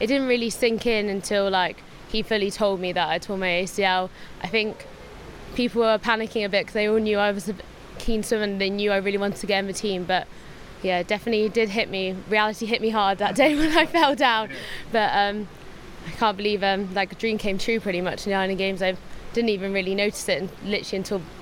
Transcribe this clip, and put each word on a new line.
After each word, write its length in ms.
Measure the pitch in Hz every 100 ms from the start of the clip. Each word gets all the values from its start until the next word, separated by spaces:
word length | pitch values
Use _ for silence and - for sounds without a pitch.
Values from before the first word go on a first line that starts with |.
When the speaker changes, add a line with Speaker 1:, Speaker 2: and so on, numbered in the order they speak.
Speaker 1:
it 80 | 214
didn't 180 | 277 254
really 240 | 247 233
sink 360 | - 240 220 240
in 220 | 220 208
until, 400 | 196 - 208 196
like, 340 | 185 175 - - - -
he 140 | 220
fully 280 | 214 220 208
told 300 | - 208 190
me 120 | 185
that 160 | 175 156
I 100 | 170
tore 200 | - 190
my 100 | 185
A 180 | 175 185
C 180 | -
L. 260 | 190 185 190 - - -
I 60 | 180
think 380 | 214 214 - - - - - - - -
people 280 | - 240 233
were 160 | 226 214
panicking 460 | 240 220 220 226
a 40 | 202
bit 180 | 196 -
'cause 80 |
they 140 | 214 208
all 100 | 220
knew 200 | 214 202
I 120 | 208
was 180 | 202 208
a 60 | 180 - - - -
keen 240 | - 220
swimmer 220 | 208 220
and 160 | 208 196
they 100 | 196
knew 200 | 202 208
I 60 | 196
really 220 | 196 202
wanted 220 | 202 196
to 60 | 202
get 140 | 196
in 60 | 196
the 40 |
team, 320 | 190 208 185
but 220 | 175 180 - - - - - -
yeah, 200 | 190 180
definitely 460 | - 208 233 214 214
did 220 | 226 220
hit 200 | 220 -
me. 240 | 190 185 185 -
Reality 360 | 214 214 214
hit 160 | 220 233
me 100 | 220
hard 280 | 220 196 196
that 160 | 202
day 220 | 190 302 294
<laughs> 20 |
when 180 | 311 320
I 80 | 320
fell 280 | 339 285
down. 340 | 285 262 220 208
Speaker 2:
Yeah. 80 | - - - -
Speaker 1:
But, 180 | 226 190
um, 360 | 202 202 208 202 - - - - - -
I 40 |
can't 240 | - 220 196
believe, 260 | 208 202
um, 320 | 196 196 190
like, 160 | 196 190
a 60 | -
dream 200 | 226 214
came 220 | 208 190
true 220 | - 226
pretty 200 | 208 175
much 260 | 180 - 208
in 40 |
the 60 | 196
Island 220 | 190 185
Games. 220 | 190 190
I 160 | 185 185 - - -
didn't 180 | 233 233
even 220 | 196 196
really 220 | 196 185
notice 340 | 196 208 - -
it, 120 | 156
and 100 | 190 -
literally 340 | 196 208 - 190
until 220 | 185 196 151 -